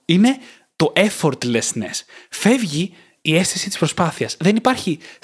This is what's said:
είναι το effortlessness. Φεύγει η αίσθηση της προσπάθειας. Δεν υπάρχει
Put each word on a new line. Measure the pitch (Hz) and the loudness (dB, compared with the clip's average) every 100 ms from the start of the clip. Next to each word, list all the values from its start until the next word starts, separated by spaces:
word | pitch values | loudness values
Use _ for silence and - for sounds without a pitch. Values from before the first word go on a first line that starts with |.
| - | 0
είναι | 180 233 269 - - _ - | 4 4 0 -8 -20 _ -2
το | - - | 0 2
effortlessness. | 208 - 156 127 123 113 - 113 - - - - - | 0 2 -2 -2 -2 -2 -2 -6 -6 -8 -14 -20 -14
Φεύγει | - 202 254 190 147 185 - _ _ | 0 2 2 0 -4 -6 -8 _ _
η | 156 160 | 0 2
αίσθηση | 190 - 202 | 2 -4 -6
της | - | -2
προσπάθειας. | 160 - 165 - 113 - | -2 0 -2 -2 -8 -2
Δεν | 170 214 | 2 2
υπάρχει | 254 254 190 156 - - | 2 0 -2 -6 -8 -10